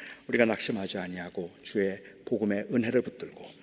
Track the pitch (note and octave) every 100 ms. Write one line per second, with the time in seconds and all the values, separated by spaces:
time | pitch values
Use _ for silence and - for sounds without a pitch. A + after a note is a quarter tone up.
0 | - - - A#2+ A2+ G2+ - A2 G2 G2+
1 | F2+ F2+ F2 G2 F2 - - G#2+ G2 G2
2 | - - - A2+ G#2 G2+ G#2 B2 A2+ B2
3 | - - - - - -